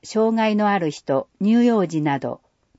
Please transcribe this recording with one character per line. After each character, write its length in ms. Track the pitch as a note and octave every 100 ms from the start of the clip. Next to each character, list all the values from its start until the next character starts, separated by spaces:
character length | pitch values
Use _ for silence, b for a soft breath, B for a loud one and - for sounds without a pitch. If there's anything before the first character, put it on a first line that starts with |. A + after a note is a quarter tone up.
障 320 | - G#3+ A3 A3+
害 200 | A3 G#3
の 120 | G#3
あ 100 | G3+
る 120 | D#3+
人、 360 | - - C3+ - _
乳 260 | G3+ A#3 A#3+
幼 200 | A3+ F3
児 160 | D#3+
な 160 | D3+ C#3
ど 220 | B2 - _ _ _